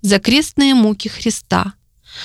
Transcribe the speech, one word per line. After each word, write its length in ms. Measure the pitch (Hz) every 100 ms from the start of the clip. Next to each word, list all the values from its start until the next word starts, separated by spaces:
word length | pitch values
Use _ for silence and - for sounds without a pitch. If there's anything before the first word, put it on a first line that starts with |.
за 180 | - 202
крестные 540 | 214 262 311 - 277
муки 340 | 262 214 202 -
Христа, 680 | - 233 208 - 180 190 - _ _ _ -